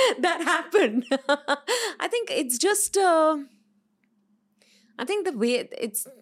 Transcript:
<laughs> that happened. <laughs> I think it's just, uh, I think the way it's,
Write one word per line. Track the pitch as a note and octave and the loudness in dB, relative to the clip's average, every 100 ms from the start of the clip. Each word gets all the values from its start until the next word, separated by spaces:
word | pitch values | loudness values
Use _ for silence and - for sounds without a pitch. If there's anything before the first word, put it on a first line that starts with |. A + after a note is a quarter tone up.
<laughs> | C5 - | 2 2
that | E4+ D#4+ | 0 0
happened. | E4 E4 - G#4 B3 A3 - | 0 0 2 2 2 0 -2
<laughs> | C4+ - C#4+ - C#4+ - A#4+ A4+ - | -2 0 -2 -2 -4 -2 -4 -4 -4
I | - | -4
think | A#4+ A4+ | -4 -4
it's | - C4 A#3+ | -4 -4 0
just, | F#4 G#4 - G4 | 0 0 0 2
uh, | F#4 E4 D#4 D4+ C#4 _ _ _ _ _ _ _ _ _ _ _ _ _ _ - | 4 4 4 0 -6 _ _ _ _ _ _ _ _ _ _ _ _ _ _ -10
I | B3+ | -4
think | G#4 F#4 | -4 -4
the | C4 | -2
way | A#3 B3 - - | 0 -2 -4 -8
it's, | A3+ - - B3+ | -8 -8 -10 -16